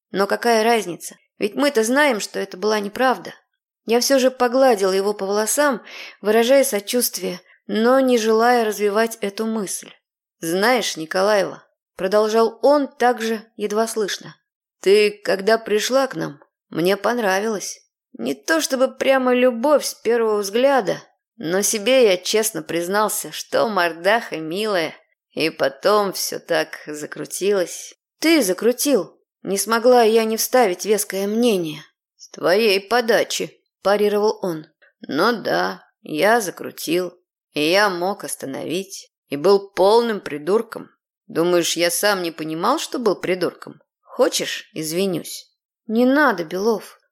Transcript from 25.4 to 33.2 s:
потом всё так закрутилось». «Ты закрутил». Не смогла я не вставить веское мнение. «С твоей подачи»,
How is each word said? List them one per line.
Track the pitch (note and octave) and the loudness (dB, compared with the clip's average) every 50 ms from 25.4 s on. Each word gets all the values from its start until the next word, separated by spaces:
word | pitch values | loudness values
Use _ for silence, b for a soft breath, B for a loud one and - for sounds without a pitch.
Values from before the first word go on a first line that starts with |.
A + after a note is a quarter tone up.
| D3 D#3+ | -2 -2
потом | D#3 - D3 C#3 - - - F#3+ G#3 G#3 G3+ F#3+ - | 0 0 -2 -2 -2 0 2 2 4 4 2 0 -2
всё | - - - D#3+ D3+ | -6 -6 -8 -8 -8
так | - - E3+ D#3 D#3 - - - - | -6 -2 -2 -2 -2 -2 -8 -14 -14
закрутилось». | D#3 D3+ D3+ D3 - - D3+ D3+ - - - F3+ G3+ G3+ F#3+ F3 D#3+ - - - - - _ _ _ _ _ | -14 -12 -12 -12 -12 -12 -12 -12 -10 -8 -4 -2 0 0 0 -2 -4 -6 -12 -16 -18 -20 _ _ _ _ _
«Ты | - D#4 E4+ D4+ A3+ | 0 2 4 4 2
закрутил». | F#3 F3+ - G3+ A#3 B3 - - D4 C4+ G3 E3 - - _ _ _ _ _ - | 2 0 0 0 0 0 0 0 0 2 0 0 -4 -10 _ _ _ _ _ -8
Не | - G3 G3 | -6 -4 -4
смогла | - G#3+ A3+ A#3 A3 B3+ B3+ B3 A#3 | -2 -2 -2 2 4 6 6 6 6
я | G#3+ A3 A3+ A3 | 6 4 4 2
не | A3 A3 | 0 -2
вставить | A3 - - - B3+ A#3+ F#3+ F3 F3+ - | -2 -2 0 2 2 4 2 0 -2 -2
веское | G3 G#3+ G3 G#3 - F#3+ F#3+ G3 | 0 0 0 -2 -4 -6 -4 -4
мнение. | G3+ G#3+ A3+ B3 B3 G#3 F#3 E3+ D#3 D3+ D3+ - - _ _ _ _ _ _ | -2 0 2 2 2 2 2 0 -4 -8 -10 -14 -20 _ _ _ _ _ _
«С | - - | -20 -20
твоей | - - - D#3 F#3 G#3 A#3 G#3+ F#3 G3 | -10 -4 0 2 2 4 4 4 2 2
подачи», | G3 - A3+ B3 A#3 A3+ G#3+ E3+ | 0 0 0 0 2 2 2 2